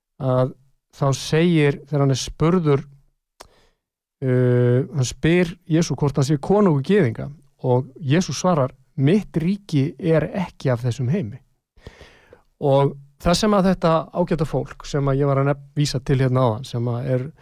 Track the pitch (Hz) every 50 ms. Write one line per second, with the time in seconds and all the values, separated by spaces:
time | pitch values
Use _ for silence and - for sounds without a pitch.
0 | _ _ _ - 139 131 127 127 127 131 - - _ _ _ _ _ _ _ -
1 | 147 135 131 - - - 156 156 170 180 170 156 147 143 139 139 - - 147 143
2 | 139 139 131 123 - - - - 151 160 180 185 165 147 143 135 139 - - -
3 | _ _ _ _ _ _ _ - - - _ _ _ _ _ _ _ _ _ _
4 | _ _ _ _ 139 131 127 127 127 123 123 123 123 123 123 127 143 - - 147
5 | 127 110 - - - 156 170 180 180 170 - - _ - 156 165 170 - 147 -
6 | 151 139 - 156 135 131 156 139 - - 190 208 214 185 151 139 131 - 196 208
7 | 160 120 107 - 135 135 147 - _ _ _ _ - 131 123 123 127 - - -
8 | 175 131 143 180 185 - 135 - - 185 180 151 127 127 - - _ _ _ -
9 | 131 139 185 220 185 - - 170 156 175 202 202 - - - 143 131 160 - -
10 | 190 165 160 156 151 - - 196 180 - - - - 139 123 117 123 123 117 -
11 | 127 117 156 208 143 104 123 135 _ _ _ _ _ _ _ _ - - - -
12 | - - - _ _ _ - - _ _ _ - 156 143 135 139 139 135 - -
13 | - - _ _ - 170 180 - - 214 208 202 180 190 185 180 - 165 165 160
14 | - - - 147 - - 170 151 160 139 - 131 131 - - - - - - 147
15 | 139 139 135 135 143 143 139 135 135 143 143 139 - - - 147 147 139 - 127
16 | - - 143 127 135 131 127 127 131 120 107 113 131 - - 120 117 123 120 120
17 | 123 123 131 127 127 151 - _